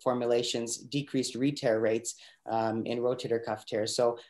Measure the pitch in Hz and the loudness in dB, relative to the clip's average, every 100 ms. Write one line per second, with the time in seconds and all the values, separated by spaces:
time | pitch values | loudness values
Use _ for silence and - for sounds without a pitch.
0 | - 127 120 120 120 123 117 - 123 143 | 0 2 4 2 2 -2 -4 -6 -4 -4
1 | 139 135 123 113 139 147 135 110 110 113 | -2 -2 -2 0 0 0 2 2 4 2
2 | 117 - - - - 113 113 113 110 117 | -2 -10 -14 -16 -4 0 0 0 -2 -2
3 | 120 123 113 113 117 107 - 113 110 - | 0 0 0 -2 -2 -6 -4 -2 0 2
4 | 120 120 - | 2 2 -6